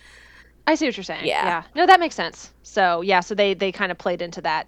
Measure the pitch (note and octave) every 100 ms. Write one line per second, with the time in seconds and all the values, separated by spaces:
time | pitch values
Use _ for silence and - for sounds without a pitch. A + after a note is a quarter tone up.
0 | - - - - - _ - D#4 D#4 G3+
1 | F#3 D#3+ - D#2 - E3+ - C#4+ F4+ F#4
2 | E4 - E3+ - - _ - - F#3 E3+
3 | F#3+ F#3 F3+ G#3 G3+ F3+ G3 - F#3+ F3
4 | G3 F3 F3 E3 E3 D#3